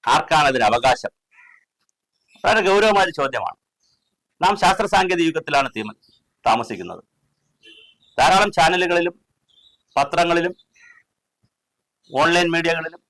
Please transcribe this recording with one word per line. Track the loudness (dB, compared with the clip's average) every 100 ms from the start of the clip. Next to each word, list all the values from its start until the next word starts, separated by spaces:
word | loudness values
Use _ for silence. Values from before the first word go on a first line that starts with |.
| 2
ആർക്കാണ് | 0 2 0 2
അതിന് | 2
അവകാശം? | 0 2 2 0 -4 _ _ _ _ _ _ _ _ _ _ _ _ _ -2
വളരെ | 0 2
ഗൗരവമായ | 2 2 2
ഒരു | 0
ചോദ്യമാണ്. | -2 -6 -4 -8 -12 _ _ _ _ _ _ _ _
നാം | -2 2
ശാസ്ത്ര | 0 0 0
സാങ്കേതിക | 0 0 0 -2
യുഗത്തിലാണ് | -2 -2 -2 -2 -6
തീമ-, | -12 -14 _ _ _ _ -2
താമസിക്കുന്നത്. | 0 -2 -10 -12 -16 _ _ _ _ _ _ -20 -20 _ _ _ 0
ധാരാളം | 4 4 2
ചാനലുകളിലും | 2 2 2 0 0 -2 -6 _ _ _ _ _ _ _ -4
പത്രങ്ങളിലും | -2 0 2 0 -2 -6 _ _ -20 _ _ _ _ _ _ _ _ _ _ _ _ -2
ഓൺലൈൻ | 0 2 0
മീഡിയകളിലും | -2 -2 -4 -6 -14